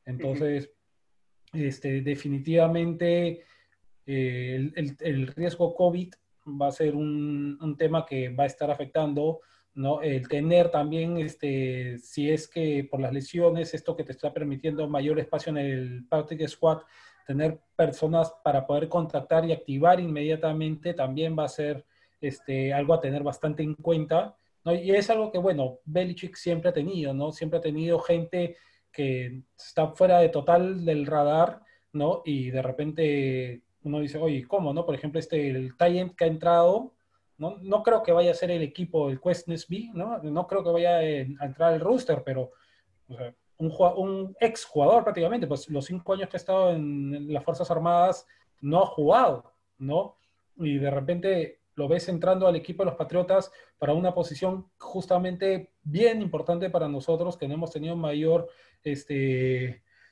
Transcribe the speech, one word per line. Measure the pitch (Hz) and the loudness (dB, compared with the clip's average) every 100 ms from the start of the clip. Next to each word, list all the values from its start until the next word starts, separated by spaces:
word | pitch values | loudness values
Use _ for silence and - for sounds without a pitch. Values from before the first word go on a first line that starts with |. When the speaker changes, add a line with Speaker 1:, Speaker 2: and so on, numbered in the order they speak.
Speaker 1:
Entonces, | - 127 135 139 151 143 143 _ _ _ _ _ _ _ _ | -10 -6 -4 -2 0 -2 -6 _ _ _ _ _ _ _ _
Speaker 2:
Ujú. | 160 | -4
Speaker 1:
este, | 139 135 135 135 | -4 -4 -4 -2
definitivamente, | 139 143 147 139 151 165 165 170 170 165 170 175 170 170 - _ _ _ _ _ | -2 -4 -4 -4 2 4 4 2 -2 0 2 2 0 -4 -12 _ _ _ _ _
eh, | - 135 127 123 123 131 | -6 -4 -2 -4 -6 -4
el, | 147 170 | -4 -4
el, | 143 139 | -8 -6
el | 165 135 131 | -4 -4 -4
riesgo | - 175 175 170 | -4 -4 0 -2
covid | 170 175 175 180 - _ _ 151 | 2 2 2 -6 -14 _ _ -12
va | 143 143 | -2 -2
a | |
ser | 139 156 | 0 -2
un, | 147 151 147 147 143 143 143 | 0 -2 -4 -4 -4 -6 -6
un | 160 143 | -6 -2
tema | 160 160 | 0 0
que | - 135 127 | -2 -4 -4
va | 123 | -2
a | 139 | -2
estar | - 147 | -2 -4
afectando, | 143 139 156 151 143 156 160 - _ _ | -4 -4 -2 -2 0 -2 -4 -10 _ _
¿no? | 139 135 147 | -6 -2 -2
El | 156 131 123 | -2 -4 -2
tener | 147 160 175 170 | -2 4 6 6
también, | 151 151 160 165 170 | 2 0 -2 -2 -2
este, | 151 - 147 135 131 127 123 120 | -4 -4 -4 -2 -2 -4 -6 -10
si | - - 147 | -10 -4 0
es | 156 - | 0 -2
que | 170 156 143 139 | -4 -2 -2 -2
por | 135 | -4
las | 127 | -4
lesiones, | 139 135 170 170 165 160 | -4 -6 2 4 2 -2
esto | 156 - | -6 -4
que | 165 | -6
te | 139 | -8
está | 131 143 | -6 -6
permitiendo | 151 147 135 160 151 151 | -4 -6 -4 -4 -2 -2
mayor | 143 147 156 | -2 0 0
espacio | 156 147 165 | -2 -4 -2
en | 147 | -4
el | 139 131 127 123 123 | -2 -4 -6 -10 -2
practice | 156 151 156 151 | -2 -2 -4 -6
squad, | - 165 156 - - - _ - | 0 2 2 -4 -20 -20 _ -6
tener | 139 156 156 _ - | -2 -2 -2 _ 0
personas | 156 - 160 165 160 - | 0 0 0 2 0 0
para | 151 139 135 | 0 2 0
poder | 147 156 | -2 0
contactar | 175 160 143 - 160 | -2 -2 -4 0 2
y | 165 | 2
activar | 160 - 135 170 180 | -2 -4 4 6 6
inmediatamente | 175 147 151 156 160 156 156 151 175 | 2 -2 -2 0 -2 -2 -4 -4 -6
también | 170 131 135 160 156 | -4 -4 -2 -2 -2
va | |
a | 143 | -4
ser, | - 147 135 - _ _ _ | -4 -6 -6 -12 _ _ _
este, | 143 139 - 135 135 | -8 -8 -6 -4 -2
algo | 139 143 | 0 2
a | 165 | 2
tener | 139 143 | 0 -4
bastante | 143 139 151 151 | -4 -4 -4 -4
en | 151 | -6
cuenta, | 151 170 160 151 160 - - _ _ | -4 -2 -2 0 0 -2 -8 _ _
¿no? | 165 | -2
Y | 175 185 | -2 2
es | 202 202 | 2 2
algo | 220 214 | 0 0
que, | 185 | 0
bueno, | 190 151 127 - | 0 0 -2 -6
Belichick | 151 170 185 175 180 | -6 -2 -2 -6 -12
siempre | - 175 165 175 | -8 -4 -2 0
ha | |
tenido, | 160 160 185 143 | 0 -2 -4 -4
¿no? | 135 151 | -4 -4
Siempre | 151 160 165 | -6 -4 -2
ha | |
tenido | 160 151 165 165 | -2 -2 0 0
gente | 170 170 165 180 170 - _ _ _ | 2 0 0 -2 -4 -6 _ _ _
que | - 139 127 123 131 - - | -4 -2 -2 -6 -10 -16 -20
está | - 170 156 | -4 0 0
fuera | - 185 175 | 4 6 8
de | 165 | 6
total | 147 139 175 185 190 | 4 4 4 4 0
del | 165 147 143 | 0 0 2
radar, | 151 147 160 175 - _ _ _ | 2 4 4 4 0 _ _ _
¿no? | 147 151 190 | -2 0 0
Y | 156 139 127 | -2 -4 -2
de | 131 | -2
repente | 127 135 151 156 156 143 135 131 127 120 _ _ | -4 -4 -4 0 0 2 0 -2 -6 -10 _ _
uno | 147 151 | -6 -4
dice, | 143 151 | -4 -2
"Oye, | 160 135 123 | -2 -2 -2
¿cómo, | 196 151 | -2 0
no?". | 151 | -2
Por | 170 139 | -4 -4
ejemplo, | 147 160 | -4 -6
este, | 156 156 143 | -4 -2 -2
el | 131 131 - | -4 -6 2
tight | 175 180 | 2 2
end | 180 - | -2 0
que | |
ha | 165 | 0
entrado, | 156 170 170 175 214 262 _ _ _ _ - | 2 4 6 6 4 -2 _ _ _ _ -10
No, | 160 202 | -10 -8
no | 190 208 | -2 0
creo | 226 220 | 4 4
que | 180 | 6
vaya | 170 175 | 4 4
a | |
ser | 170 180 | 2 0
el | 170 | -2
equipo, | 143 - 170 160 139 | -4 -6 -4 0 0
el | 131 | 0
Quest | 180 175 - 165 - | -2 -2 -4 -8 -6
B, | 196 233 | -10 -8
¿no? | 170 214 170 | -8 -6 -6
No | 151 156 175 | -4 -4 -2
creo | 196 | 0
que | 170 | 2
vaya, | 170 175 170 | 4 4 4
eh, | 160 147 131 143 | 2 0 -4 -6
a | 143 | -8
entrar | 135 165 | 2 4
al | 160 | 4
roster, | 180 247 - 143 | 2 2 2 -2
pero, | 139 131 123 - _ _ _ _ - | -2 -4 -6 -10 _ _ _ _ -18
o | 123 | -14
sea, | 120 - _ - | -14 -14 _ -6
un | 160 | -4
jua-, | - 175 196 | 4 4 4
un | 190 190 190 - | -2 -4 -8 0
ex | 226 - | 0 0
jugador | - 147 147 226 | -4 2 6 6
prácticamente, | 220 175 170 240 143 | 4 0 0 0 -2
pues | 135 - | -4 -4
los | 147 135 | -6 -6
cinco | 180 - | -6 -4
años | 190 190 | -4 -4
que | 175 | -6
ha | |
estado | - 190 180 | 0 2 4
en, | 165 147 143 139 | 2 -2 -4 -4
en | 143 147 | -6 -4
las | 143 | -4
Fuerzas | - - 170 | -2 -2 -2
Armadas | 160 165 175 185 180 - _ _ _ | 0 2 4 4 2 -8 _ _ _
no | 143 170 | 0 2
ha | 190 | 2
jugado, | - 151 233 220 123 - _ _ - | 2 4 6 6 2 -8 _ _ -10
¿no? | 135 165 208 - _ _ _ - | -4 -2 -2 -8 _ _ _ -8
Y | 156 139 | -4 -2
de | 143 | 0
repente | 139 135 175 190 180 160 - _ - | -2 -2 -2 0 0 -2 -8 _ -6
lo | 143 | 0
ves | 170 180 | 0 0
entrando | 170 180 185 185 | 0 2 4 4
al | 170 | 2
equipo | - 175 | -2 -2
de | 180 | -2
los | 170 | -2
Patriotas | 156 175 180 190 - - _ _ | -2 0 2 2 0 -8 _ _
para | 147 | 0
una | 156 180 | 2 0
posición | 180 165 143 185 185 - _ | 0 -2 -4 -4 -4 -8 _
justamente | - 185 180 180 185 180 196 190 190 _ | -10 -6 0 2 2 0 0 0 -4 _
bien | 151 165 226 220 | -4 4 4 4
importante | 185 156 - 175 185 | -2 -2 -2 -2 0
para | 175 151 | 0 0
nosotros, | 139 170 160 175 170 | -2 0 0 -2 -4
que | 139 | -6
no | |
hemos | 156 160 | -4 -6
tenido | 156 156 | -6 -6
mayor, | 170 151 147 160 170 170 - _ _ | -4 -2 0 2 2 0 -12 _ _
este, | 151 139 - 139 135 127 127 127 127 - _ _ _ | -6 -6 -4 -2 0 0 0 0 -4 -8 _ _ _